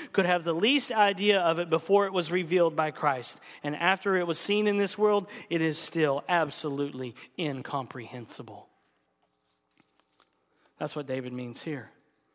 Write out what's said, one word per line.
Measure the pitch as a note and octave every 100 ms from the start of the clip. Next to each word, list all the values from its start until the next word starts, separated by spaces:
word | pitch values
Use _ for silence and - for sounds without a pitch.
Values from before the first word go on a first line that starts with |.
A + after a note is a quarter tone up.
| -
could | - F3+
have | F3+
the | E3
least | E3 A3+ C#4+ -
idea | A3 G3+ F#3 G#3 G3+
of | E3+ E3
it | F3
before | D#3+ - G3+ G3
it |
was | F#3 D#3+
revealed | F3+ D#3+ F3+ E3 D3+
by | D#3
Christ. | - D3+ C3 - - - -
And | D3 D3+
after | E3+ F#3+ G3+ F#3
it | F3
was | D#3
seen | - G#3 G#3
in | G3+
this | G3 -
world, | G#3+ G#3 F#3+ - -
it | E3+
is | D#3+ D3
still | - E3 D3+ C#3 -
absolutely | F3 D3+ - D#3 C#3 C#3+ B2+ B2 A2+ - -
incomprehensible. | D#3 C3+ - C#3 A#2+ B2+ A2+ B2 A2 - A2 G#2 - _ _ _ _ _ _ _ _ _ _ _ _ _ _ _ _ _ _ _ _ -
That's | D3+ D3+
what | C3
David | C3 B2+
means | B2 B2 A#2
here. | E3 C#3 A2+ _ _ _ _